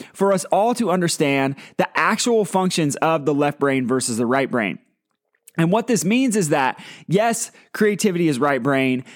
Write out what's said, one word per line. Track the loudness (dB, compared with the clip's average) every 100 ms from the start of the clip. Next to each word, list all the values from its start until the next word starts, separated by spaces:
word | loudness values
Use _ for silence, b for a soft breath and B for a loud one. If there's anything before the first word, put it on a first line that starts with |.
| B
for | -2 0
us | 0 0
all | 0 2
to | 0 0
understand | 0 0 0 0 2 0 -4 B B
the | -2 2
actual | 0 2 0 0
functions | 0 0 0 0 -2 0
of | 0 0 0
the | 0
left | 0 0
brain | 0 0 0
versus | -2 -2 -2
the | 0
right | 0 0
brain. | -2 -4 -6 _ _ _ _ _ _ -14 -2
And | 0
what | 0 0
this | -2
means | 0 0 0 0
is | 0
that, | 0 0 -2 B B B
yes, | 0 0 -2 -6 b b
creativity | 0 0 2 0 0 0
is | 2
right | 2 0
brain. | 0 0 0 -2 -6